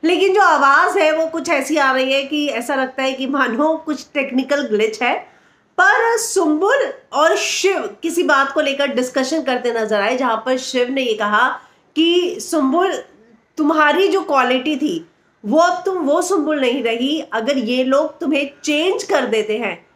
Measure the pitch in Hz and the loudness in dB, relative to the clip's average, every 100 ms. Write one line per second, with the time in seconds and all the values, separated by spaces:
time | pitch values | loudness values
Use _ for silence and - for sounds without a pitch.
0 | 311 359 381 381 370 302 269 285 359 359 | 2 2 2 4 4 6 6 4 4 2
1 | 311 311 320 330 294 294 269 302 269 262 | 2 2 -2 -4 -2 -2 0 0 2 2
2 | 262 269 269 302 294 226 240 269 262 262 | 2 0 0 -2 -2 -4 -2 -2 -2 -2
3 | 262 262 262 277 254 226 302 320 320 285 | -4 -2 -4 0 0 0 0 0 -4 -8
4 | - 294 269 247 269 285 254 208 220 220 | -6 -6 -2 -2 0 -2 0 0 0 -2
5 | 247 - - _ _ _ _ - 370 466 | -2 -2 -6 _ _ _ _ 2 4 4
6 | 453 466 - 381 320 302 381 554 494 - | 2 0 -2 0 0 2 2 2 0 -6
7 | _ 269 311 415 - - 370 359 - - | _ 0 2 2 -2 -2 0 0 -4 -8
8 | 330 320 349 277 277 - 277 277 285 226 | -6 -2 2 2 2 0 -2 -2 -2 -2
9 | 254 - 262 320 269 247 240 233 214 208 | -2 -2 -2 -2 -2 -2 -2 -2 0 0
10 | 202 254 262 220 240 254 254 262 247 269 | 0 0 0 -2 -2 -4 -2 -2 0 -2
11 | 247 214 208 208 254 285 - _ _ - | -2 -2 0 2 2 -2 -14 _ _ 0
12 | 330 349 349 - - 330 269 320 381 302 | 2 2 0 -6 -4 0 2 2 0 -2
13 | - _ _ _ _ - 294 311 302 294 | -10 _ _ _ _ -2 0 2 2 4
14 | 392 381 320 277 247 262 254 302 294 170 | 2 2 2 2 2 0 0 -2 -2 -4
15 | - _ _ _ 208 277 349 359 370 370 | -8 _ _ _ 0 4 4 2 -4 -2
16 | 285 311 349 381 302 302 254 262 233 226 | 0 0 0 -2 0 0 0 0 -2 -2
17 | 262 311 311 220 226 269 214 254 254 269 | -2 -4 -4 -6 -2 -2 -2 -2 0 0
18 | 302 - 330 277 277 - - 294 339 - | 0 -4 -2 -2 -2 -8 -4 -2 0 -2
19 | - 339 247 220 214 214 220 170 _ | -2 -2 0 -2 -2 -4 -6 -8 _